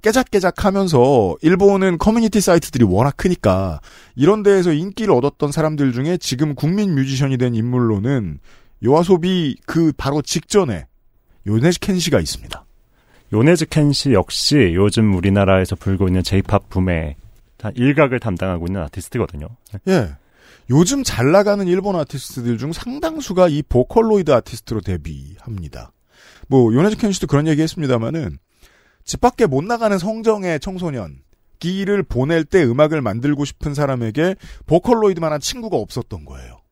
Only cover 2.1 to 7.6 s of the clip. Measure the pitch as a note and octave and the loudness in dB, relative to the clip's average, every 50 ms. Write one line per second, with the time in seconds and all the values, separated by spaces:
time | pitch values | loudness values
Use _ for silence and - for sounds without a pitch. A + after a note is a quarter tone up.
2.1 | A3 A#3 A3+ A3 - G#3+ F3 - F3 E3 - - - - A#2+ F#2+ F2+ G2 B2 C#3 | 2 4 0 2 2 2 2 4 2 2 2 -2 2 2 4 4 4 2 2 0
3.1 | C#3 - - F#3+ F3+ - - G#2+ F#2 F#2 F#2+ F#2 D#2+ D2 - - - - - _ | -2 0 -2 -2 -2 2 2 0 0 2 -2 -4 -6 -10 -12 -18 -20 -20 -20 _
4.1 | _ A#2 C3+ E3+ G#3 G#3+ G3+ G3+ G3 F#3+ F3 F3 D#3 D3 F3 G#3 G3 - A3 G3 | _ 2 2 2 2 4 4 4 4 4 2 2 0 0 -2 -6 -6 -6 0 2
5.1 | C#3+ A#2+ B2 C#3+ - _ D3+ C#3+ C#3 D#3+ D#3 D#3 D#3 C#3+ C#3+ C3 A#2+ A#2+ C3+ D#3+ | 2 2 2 0 -2 _ -4 -4 -2 -2 -2 -2 0 0 0 0 0 -2 -4 -4
6.1 | F3+ F3 - - C3+ B2 D#3 D3+ C#3+ - - D#3 F3+ G#3 G#3+ G3 D#3 C3+ C3+ C3+ | -4 -4 -4 -6 -4 -2 -2 -4 -2 -2 -2 -2 0 0 0 0 0 0 0 -2
7.1 | C3+ B2+ C#3+ C3+ C3+ A#2+ B2+ B2 A#2+ A2 | -2 -2 -2 -2 0 0 0 -2 0 -2